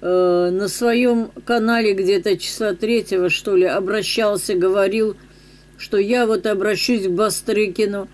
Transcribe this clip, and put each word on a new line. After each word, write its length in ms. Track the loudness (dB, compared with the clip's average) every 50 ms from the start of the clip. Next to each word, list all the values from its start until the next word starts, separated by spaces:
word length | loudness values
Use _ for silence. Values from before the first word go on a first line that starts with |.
э, 500 | 0 2 2 2 4 4 4 2 2 2
на 160 | 0 -2 -2
своём 640 | -4 -4 -2 0 2 2 2 2 2 2 2 0 -4 -8 -18 -4
канале 480 | -2 0 0 2 2 2 2 2 2 0
где-то 440 | 2 2 2 2 2 2 0 -2
числа 380 | -2 -2 -10 -6 -4 -4 -4 -2
третьего, 540 | -2 -2 0 0 0 0 0 -2 0 0 0
что 260 | -2 -2 -2 0 2
ли, 120 | 2 4
обращался, 880 | 4 2 0 -2 -2 -2 -2 -2 -2 -2 0 0 0 0 -2 -2 -2 -2
говорил, 600 | 0 2 2 2 2 2 2 2 0 0 -2 -2 -6 -14 -20 -20 -20 -20 -20 -20 -20 -20 -20 -20 -20
что 180 | -12 -4 0
я 300 | 0 0 2 2 2 2
вот 200 | 2 0 0 0
обращусь 600 | -2 -2 0 0 -2 -2 -2 0 0 0 0 0
к 40 | -2
Бастрыкину. 1000 | 0 0 0 0 0 -4 -4 -2 0 0 0 -2 0 -2 -2 -2 -2 -6 -8 -10